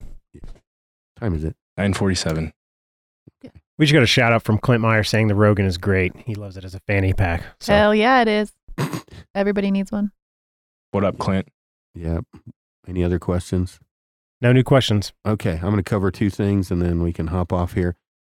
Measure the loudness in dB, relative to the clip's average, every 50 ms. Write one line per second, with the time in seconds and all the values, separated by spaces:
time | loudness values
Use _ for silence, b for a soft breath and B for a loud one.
0 | -18 -18 -18 -18 _ _ _ -20 -18 -18 -18 _ _ _ _ _ _ _ _ _
1 | _ _ _ -8 -4 -4 -4 -2 -4 -6 -8 _ _ _ -6 -2 -2 -2 0 0
2 | 0 0 0 -2 -4 -4 -4 -4 -6 -8 _ _ _ _ _ _ _ _ _ _
3 | _ _ _ _ _ -20 _ _ -20 -20 _ -20 _ _ _ 0 2 4 4 4
4 | 4 4 4 4 4 4 4 2 2 0 0 0 2 2 2 4 4 2 2 2
5 | 2 2 0 2 2 2 4 4 6 4 4 4 2 0 0 -2 -2 0 2 2
6 | 0 -2 -4 -8 -12 -12 -10 -10 -12 -14 -16 -16 -16 -14 -16 -14 -6 -2 0 2
7 | 2 2 2 2 0 0 0 -4 -6 -10 -18 -12 -2 2 4 4 4 4 4 4
8 | 4 4 4 4 2 2 0 0 -2 -4 _ _ _ -14 -8 -6 -6 -6 -6 -10
9 | -12 _ -20 -20 -20 _ -4 -2 -2 0 0 0 0 0 0 -2 -2 -4 -4 -4
10 | -4 -6 _ _ _ _ _ _ _ _ _ _ _ _ _ _ _ -4 -2 0
11 | 0 0 -2 -2 -2 -2 -2 -2 -2 _ _ _ _ _ _ _ _ _ -16 -10
12 | -6 -4 -4 -4 -6 _ _ -20 _ -20 -20 _ _ _ _ _ -16 -8 -4 -2
13 | 0 0 0 -2 -2 -2 -4 -4 -2 -2 -2 -2 -2 -4 -8 _ _ _ _ _
14 | _ _ _ _ _ _ _ -2 2 4 4 4 4 4 2 2 4 2 0 -2
15 | -2 -4 _ _ -4 -4 -4 -2 -2 -4 -4 -2 -2 -2 -2 -2 -2 -2 -2 0
16 | 0 -2 -2 0 -2 -2 0 0 0 0 0 0 0 -2 -2 -2 0 0 0 0
17 | -2 -2 -2 -4 -6 -4 -2 -4 -2 -2 -2 -2 -2 -2 -2 -2 -2 -2 -4 _
18 | _ _ _ _ _ _